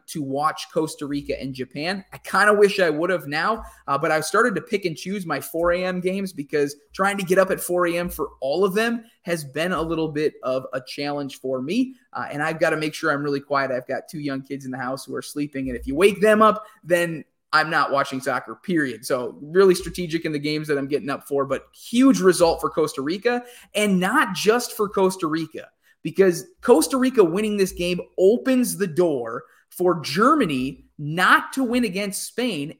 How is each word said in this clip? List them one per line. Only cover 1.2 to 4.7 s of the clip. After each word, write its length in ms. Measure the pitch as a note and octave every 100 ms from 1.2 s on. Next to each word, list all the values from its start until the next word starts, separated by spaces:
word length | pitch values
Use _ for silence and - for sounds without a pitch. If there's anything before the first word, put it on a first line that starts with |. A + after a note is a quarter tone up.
| C#3+ -
and 160 | C3+
Japan. 520 | C3 B2+ D3+ D#3+ G3 -
I 60 | -
kinda 340 | - F#3+ G#3
wish 260 | G#3 G3+ G3
I 100 | F3
would 200 | D3+ F3
have 180 | F3+ C#3+
now, 360 | D3 F3+ A3+ - - -
uh, 120 | C#3
but 140 | D#3+
I've 120 | D#3
started 320 | D3 G3+ A#3+ F3+
to 60 |
pick 240 | -